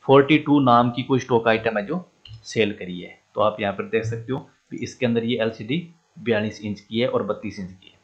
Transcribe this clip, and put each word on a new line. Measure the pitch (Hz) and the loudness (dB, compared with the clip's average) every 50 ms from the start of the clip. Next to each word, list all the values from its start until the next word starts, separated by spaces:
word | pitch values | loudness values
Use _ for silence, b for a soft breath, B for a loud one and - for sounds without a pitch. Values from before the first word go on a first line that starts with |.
| _ | _
फ़ोर्टी | - 135 139 139 135 156 147 | 8 8 8 8 6 4 2
टू | 147 143 143 147 | 4 4 2 4
नाम | 139 127 120 120 120 123 | 6 6 6 6 6 4
की | 123 - 127 | 0 -4 -2
कोई | - 135 127 | 0 0 0
stock | - - 127 113 113 117 | 0 2 0 2 4 2
item | 110 110 113 117 110 107 | 2 2 0 -2 -2 -2
है | 101 | -4
जो | 98 151 185 180 _ _ _ _ - - - _ | -4 -6 -6 -8 _ _ _ _ -20 -20 -20 _
sale | - - 117 107 101 104 | -6 0 0 0 0 0
करी | - 101 90 90 87 | -6 -10 -10 -10 -10
है। | 87 90 - _ _ _ _ | -12 -14 -18 _ _ _ _
तो | 110 | 0
आप | 104 107 104 110 | 0 0 0 0
यहाँ | 107 101 98 | -4 -4 -4
पर | 98 104 | -4 -8
देख | 101 - 113 110 | -2 -2 -2 -2
सकते | 113 117 117 - - 127 | -2 -8 -8 -8 -8 -8
हो | 139 | -8
कि | - - _ _ _ _ - - | -8 -14 _ _ _ _ -12 -10
इसके | 117 113 - _ 127 | -10 -10 -8 _ -2
अंदर | 120 117 117 113 | 0 0 0 0
ये | 113 120 110 | 0 -2 0
एलसीडी | 110 110 110 - 113 107 135 170 170 - - _ _ _ _ - | -2 -4 -4 -6 -6 -4 -4 -4 -6 -8 -18 _ _ _ _ -10
बयालीस | 110 117 113 104 107 107 104 - 107 | -2 -2 0 0 0 -2 -6 -6 -8
इंच | 110 101 92 | -8 -8 -8
की | - _ 110 113 | -10 _ -2 -2
है | 120 131 | -2 0
और | 127 120 101 | 0 -2 -2
बत्तीस | 98 104 - - 107 98 104 | -2 -6 -6 -6 -12 -10 -10
इंच | 95 90 | -12 -12
की | 95 95 _ | -14 -18 _
है। | - _ _ | -20 _ _